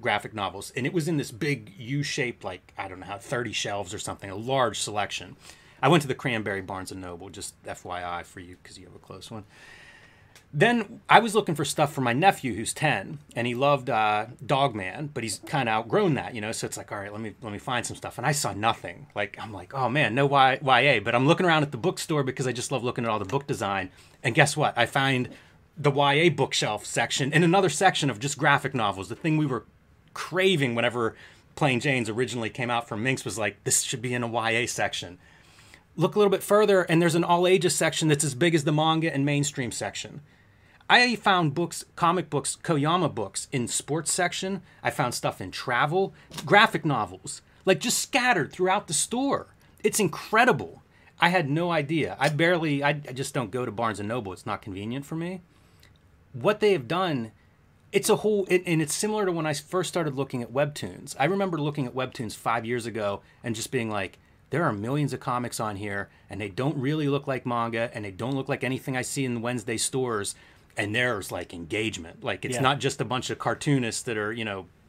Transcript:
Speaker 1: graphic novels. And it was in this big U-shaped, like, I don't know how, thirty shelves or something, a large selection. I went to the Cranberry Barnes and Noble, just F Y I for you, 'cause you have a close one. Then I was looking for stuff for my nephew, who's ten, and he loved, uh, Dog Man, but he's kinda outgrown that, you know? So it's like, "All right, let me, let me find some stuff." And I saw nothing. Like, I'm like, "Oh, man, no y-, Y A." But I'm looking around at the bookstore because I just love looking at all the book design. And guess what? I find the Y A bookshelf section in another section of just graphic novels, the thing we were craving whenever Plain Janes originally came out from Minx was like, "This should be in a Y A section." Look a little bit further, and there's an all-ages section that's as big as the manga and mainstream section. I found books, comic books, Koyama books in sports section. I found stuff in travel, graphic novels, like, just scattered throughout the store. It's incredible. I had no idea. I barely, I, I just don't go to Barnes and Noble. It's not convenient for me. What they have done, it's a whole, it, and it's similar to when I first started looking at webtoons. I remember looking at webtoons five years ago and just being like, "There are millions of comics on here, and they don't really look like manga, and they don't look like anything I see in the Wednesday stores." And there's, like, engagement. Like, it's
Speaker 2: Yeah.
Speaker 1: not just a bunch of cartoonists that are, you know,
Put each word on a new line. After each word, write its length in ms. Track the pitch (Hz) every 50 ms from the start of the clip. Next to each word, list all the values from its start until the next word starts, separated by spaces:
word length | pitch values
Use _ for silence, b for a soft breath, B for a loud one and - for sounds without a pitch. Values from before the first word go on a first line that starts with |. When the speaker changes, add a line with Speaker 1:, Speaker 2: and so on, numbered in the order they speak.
Speaker 1:
graphic 320 | - 120 104 104 - - 104
novels. 360 | 107 98 92 85 98 98 - -
And 80 | - 117
it 80 | 160
was 160 | 175 175 147 175
in 80 | 165
this 140 | 143 120 -
big 420 | 120 101 - 147 143 113 107 107 - -
U-shaped, 640 | 120 113 139 143 139 - - 147 131 120 - - -
like, 300 | 98 92 92 _ - _
I 100 | - 101
don't 140 | 95 92 92
know 60 | 92
how, 100 | 92 104
thirty 360 | 101 - - 135 120 120 113
shelves 420 | 92 - - 113 101 101 101 87 107
or 40 | 95
something, 300 | - - 92 - - 98
a 80 | 95
large 420 | 104 113 127 135 135 123 113 98 -
selection. 580 | - 117 104 104 98 95 - - 90 92 - B B B B B B B B B
I 80 | - 139
went 140 | 175 165
to 60 | 147 127
the 60 | 127
Cranberry 460 | - - 135 120 110 104 107 98 98
Barnes 320 | 92 87 98 92 92 -
and 80 | 95 95
Noble, 300 | 92 90 87 85 95 98
just 240 | - 101 90 - - _ -
F 200 | 101 90 - -
Y 160 | 98 90 90 87
I 180 | 90 87 87
for 180 | 87 - - 95
you, 180 | 87 87 90 _
'cause 140 | _ - -
you 80 | 92 90
have 100 | 98 95
a 40 | -
close 320 | - - 95 95 - -
one. 140 | 117 110 104 B B B B B B B B B B B B B B B B B B B B B
Then 480 | - 147 190 233 240 233 214 - - - _ -
I 120 | 151 196
was 140 | 220 226 196
looking 200 | 226 208 - 165
for 100 | 147 147
stuff 280 | - - - 151 143
for 80 | - 143
my 120 | 131 120
nephew, 420 | 117 135 175 196 190 - - 127 101
who's 200 | 101 117 - -
ten, 460 | - 156 151 123 101 98 - 156 143 - - -
and 100 | 123 117
he 80 | 120 120
loved, 340 | 120 135 143 147 131 127 135
uh, 380 | 123 110 110 107 107 107 110 117 120 - 127
Dog 300 | 107 151 135 139 135 107
Man, 340 | 104 92 92 95 123 156 143 147
but 80 | 127
he's 180 | 113 110 101 - -
kinda 240 | - - 143 123 117
outgrown 440 | 110 110 113 117 123 202 214 175 139
that, 200 | 107 87 98 123
you 60 | 113
know? 100 | 104 110
So 160 | 113 - -
it's 100 | 120 -
like, 140 | 110 95 -
"All 80 | 117 104
right, 140 | 98 104
let 80 | 104 107
me, 140 | 113 107 95 -
let 120 | - 110
me 60 | 104 98
find 280 | - - 123 120 107
some 100 | - 123
stuff." 220 | - - 95 - -
And 80 | 117
I 60 | 143
saw 200 | 151 147 - 113
nothing. 540 | 95 98 107 113 107 - - 90 87 - - - _
Like, 240 | 104 104 101 - -
I'm 120 | - 110
like, 200 | 101 90 87 -
"Oh, 160 | - 135 131 113
man, 260 | 120 156 139 107 107
no 120 | 135 143
y-, 320 | 139 139 139 131 131 131 131
Y 200 | 151 131 127 120
A." 180 | 131 147 131 107
But 160 | 101 117 117
I'm 120 | 123 131
looking 200 | 143 170 175 185
around 160 | 175 160 156
at 80 | 147 147
the 80 | 143 117
bookstore 460 | 110 185 185 - - - 160 147 135
because 220 | 127 123 - 127 127
I 40 |
just 200 | 117 120 117 -
love 120 | 147 123 113
looking 200 | 123 - - 120
at 60 | 117
all 100 | 107 107
the 40 | 101
book 220 | 98 127 143 -
design. 440 | - 120 98 110 98 101 95 92 95 B B B B B B
And 120 | - 127 110
guess 220 | 113 143 143 -
what? 200 | 151 135 110 -
I 80 | 120 117
find 440 | - - 139 135 135 131 123 123 - B B B B B B B _ _ -
the 120 | 143 147
Y 240 | 135 143 143 143 139
A 140 | 151 170 175
bookshelf 540 | - - 131 - - - 151 120 107 104 -
section 480 | - - 139 117 - - - 139 123
in 120 | 135 156 180
another 260 | 165 175 202 190 165
section 400 | - - 196 185 175 - 156 139
of 80 | 113 104
just 180 | 120 143 -
graphic 380 | - - 147 143 131 - 135 -
novels, 340 | 123 110 101 92 95 95 90
the 60 | 113
thing 220 | - - 160 156
we 100 | 156 151
were 180 | 135 127 113 - - _ _ _ _ _ _ _ _ _
craving 600 | - - - 156 185 185 190 190 151 127 120 117
whenever 400 | 117 120 120 110 120 113 110 B B B B B B B B _
Plain 260 | - 160 139 127 120
Janes 300 | - 151 131 127 117 110
originally 400 | 107 117 127 113 120 123 113 107
came 200 | - - 123 120
out 180 | 120 120 117 -
from 160 | 120 104 110
Minx 200 | 131 131 - -
was 140 | 120 95 110
like, 240 | 107 104 101 -
"This 200 | _ 127 120 -
should 200 | - - - 107
be 120 | 113 127 123
in 100 | 123 120
a 20 |
Y 240 | 117 110 117 110 113
A 160 | 113 117 120
section." 520 | 110 - - 107 98 - - - 87 87 - B B B B B B B B B B B B B B _
Look 200 | 175 160 - -
a 20 | 214
little 120 | 208 196
bit 120 | 190 175
further, 400 | - - 202 208 214 190 196 185
and 180 | 170 - 165 165
there's 140 | 175 170 -
an 100 | 170 156
all-ages 500 | 165 175 175 180 180 185 185 165 165 -
section 340 | - 170 160 - - 160 156
that's 160 | 151 147 156
as 100 | 143 120
big 200 | 120 170 175 165
as 100 | 160 139
the 80 | 160
manga 420 | 151 151 156 160 160 160 160 165 143
and 100 | 139 139
mainstream 460 | 147 143 143 143 143 - - 127 110
section. 500 | - - 110 101 - - - 104 - - b b b b b b b b b b b b b -
I 260 | 196 233 247 247 226
found 380 | 208 - 214 190 180 170 147 139
books, 300 | 170 175 165 - - - _ _
comic 360 | - 180 165 175 185 165 -
books, 260 | - 139 - - - -
Koyama 520 | - - 170 143 139 156 170 180 165 131 101
books 340 | 113 101 98 - - - -
in 160 | - 131 120 107
sports 440 | - - - - 143 165 - -
section. 500 | - - 180 175 - - - 190 196 190 B B B B
I 80 | B 123
found 240 | - - 139 123 117
stuff 260 | - - 135 123 -
in 100 | 101 92
travel, 640 | - - - 127 120 120 113 139 165 190 196 - B B B B - - -
graphic 400 | 135 180 202 220 208 - 202 -
novels, 580 | 160 139 117 104 92 92 - - - - - b b b b b
like, 160 | 190 190 185
just 200 | - 247 - -
scattered 520 | - - - 269 247 254 233 180 135 -
throughout 340 | - - 185 185 190 214 196
the 80 | - 160
store. 540 | - - - 226 247 277 277 208 - - - _ b b b b b -
It's 160 | 214 - -
incredible. 800 | 208 165 - - - - - 220 247 240 196 127 92 - - - _ b b b b b b b
I 80 | 160 175
had 200 | 180 185 156 131
no 220 | 143 160 175 175
idea. 460 | 170 156 147 135 165 160 120 90 98 -
I 100 | 135 156
barely, 540 | 151 139 165 170 180 165 165 156 143 139
I, 80 | 139 143
I 220 | 151 147 147 -
just 220 | 135 127 135 - -
don't 160 | 151 123 98
go 140 | 98 127 123
to 60 | 120
Barnes 300 | 107 101 117 110 104 95
and 80 | 104 104
Noble. 240 | 117 127 107 95
It's 140 | 90 - -
not 160 | 113 101 -
convenient 440 | - 107 92 95 101 110 120 139 143
for 100 | - 165
me. 260 | 160 170 175 190 185 - b b b b b b b b b b b _ _ _ _ _ _
What 280 | - 123 117 196 208 208
they 120 | 214 208
have 160 | 190 170 120 113
done, 440 | 160 180 190 175 147 123 113 110 b b b b b b b b b b _ _
it's 160 | - 202 196 -
a 80 | 208
whole, 300 | - - 214 214 202 185 -
it, 140 | 175 185 185
and 140 | 180 170 156
it's 140 | 156 147 -
similar 320 | - - 208 214 214 202
to 60 | 185
when 140 | 170 165 156
I 60 | 156
first 380 | 147 147 - - - 185 175 -
started 240 | - 180 165 156 135
looking 280 | 131 139 - - 123
at 100 | 120 113
webtoons. 600 | 120 135 151 147 147 - - 95 85 - - - - -
I 80 | 135
remember 340 | 165 196 196 196 190 170 151
looking 260 | 147 151 147 151 131
at 80 | 120 110
webtoons 400 | 127 127 123 - - 120 104 -
five 300 | - - 127 113 120 113
years 220 | 113 123 123 107
ago 340 | 117 101 117 104 101 101 98 b b b b b
and 100 | 120 113
just 160 | 110 110 -
being 200 | - 127 113 110
like, 280 | 107 101 95 87 - _ b b b b b b
"There 140 | - 147 175
are 80 | 147
millions 400 | 107 101 104 120 139 151 147 123
of 80 | 131 127
comics 400 | - 139 123 123 120 113 - -
on 160 | 113 107 104
here, 320 | 95 104 104 98 101 95 b b b b b
and 120 | 95 95
they 80 | 107 101
don't 280 | 92 107 127 147 156 143
really 280 | 123 139 151 156 151 139
look 200 | 143 135 135 139
like 180 | 131 123 -
manga, 440 | 123 120 117 117 117 113 113 117 120 -
and 100 | 120 104
they 60 | 104
don't 240 | 92 90 117 127 139
look 140 | 135 131 143
like 160 | 135 123 -
anything 320 | 123 131 123 - - 131
I 60 | 127
see 220 | 123 - - 143 135
in 100 | 127 120
the 60 | 117
Wednesday 360 | 110 120 123 123 101 123 117
stores." 580 | 110 - - - 131 127 123 113 104 98 - B B B B B B B B B
And 180 | - 107 104 107
there's, 380 | 120 123 123 117 98 87 -
like, 200 | 113 90 87 -
engagement. 680 | - 85 85 78 107 107 110 113 101 - 82 85 87 -
Like, 220 | - 117 98 - -
it's 100 | - 123
Speaker 2:
Yeah. 80 | 117
Speaker 1:
not 160 | 131 131 143 113
just 220 | 110 139 - -
a 40 | 135
bunch 240 | 104 123 127 113 -
of 100 | 113 -
cartoonists 640 | - 123 113 - - 156 143 135 120 113 104 - -
that 120 | 131 113
are, 160 | 107 104 104
you 120 | 113 120 113
know, 220 | 107 98 95 87 - _ _ _